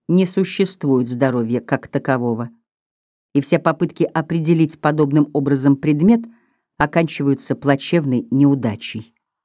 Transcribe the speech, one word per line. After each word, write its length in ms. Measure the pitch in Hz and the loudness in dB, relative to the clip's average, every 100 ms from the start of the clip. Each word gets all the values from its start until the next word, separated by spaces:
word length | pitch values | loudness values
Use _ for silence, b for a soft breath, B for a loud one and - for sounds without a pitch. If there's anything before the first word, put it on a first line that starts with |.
| - | -2
не 180 | 180 185 | 0 0
существует 800 | 190 185 - 185 - 143 127 120 | -2 -2 -2 -4 -2 0 0 0
здоровья 520 | 123 135 123 113 120 | 0 0 0 -2 -4
как 280 | - 135 - | -2 -4 -4
такового, 600 | 139 139 127 120 113 117 - _ _ _ _ _ _ _ | -6 -2 -2 -2 -4 -8 -14 _ _ _ _ _ _ _
и 80 | 143 | -2
все 180 | - 160 | 0 0
попытки 440 | 165 160 175 - | 0 -2 -2 -2
определить 760 | 165 160 156 170 156 170 156 - | -2 -2 -4 -2 2 2 0 0
подобным 500 | 151 151 143 151 147 | -2 0 2 2 2
образом 420 | 151 135 139 139 139 | 0 0 2 2 2
предмет 460 | 156 147 190 233 - b b b b - | 0 2 4 2 -2 b b b b -4
оканчиваются 760 | 151 170 160 - 139 135 - | -2 0 -2 -2 -2 -2 -4
плачевной 720 | 127 139 139 - 170 139 123 - | -2 0 0 0 0 0 -2 0
неудачей. 840 | 135 143 139 113 104 - 113 - _ _ _ | 2 2 2 -2 -6 -10 -12 -14 _ _ _